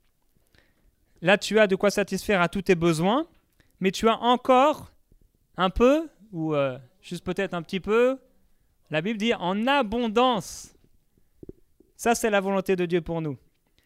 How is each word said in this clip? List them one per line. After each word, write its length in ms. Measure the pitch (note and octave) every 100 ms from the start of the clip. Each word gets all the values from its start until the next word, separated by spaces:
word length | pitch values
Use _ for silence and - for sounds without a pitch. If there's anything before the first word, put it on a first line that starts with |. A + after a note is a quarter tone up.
| _ _ _ _ _ _ _ _ _ _ _ _
Là, 160 | E3 G#3
tu 200 | - G#3
as 60 | G#3
de 100 | F#3+
quoi 140 | G3+
satisfaire 520 | G#3 G3 F#3+ - G3
à 60 | E3+
tous 140 | G3+
tes 140 | F#3 F3
besoins, 520 | E3+ D#3 F3+ B3+ E4 _ _ _ _ _
mais 100 | F#3+
tu 180 | - A3
as 120 | G#3+
encore 720 | A#3 B3 - B3+ C#4+ C#4 - _ _ _ _ _ _ -
un 140 | F#3
peu, 380 | - B3 D4 D#4+ - G#3
ou, 220 | F3 D#3+
euh, 240 | D3 C#3 B2+ B2+ _
juste 220 | - F3
peut-être 320 | - F3+ F#3+ F3
un 80 |
petit 160 | D#3 F#3+
peu, 400 | F#3+ A3 B3 C4 - _ _ _ _ _ _
la 100 | D3+
Bible 160 | F3+ A3
dit 160 | A3+
en 320 | G3+ F3 G3 A#3+
abondance. 1080 | C#4+ G#3+ A#3 A#3 G#3 B3+ A3 - - - _ _ _ _ _ _ _ - - _ _ _ _
Ça, 180 | A3+
c'est 160 | A#3 A3+
la 100 | G3+
volonté 360 | F#3+ G3 F#3 F#3
de 100 | F3
Dieu 160 | F3
pour 180 | D#3+ E3
nous. 160 | D#3+ C3 _ _ _ _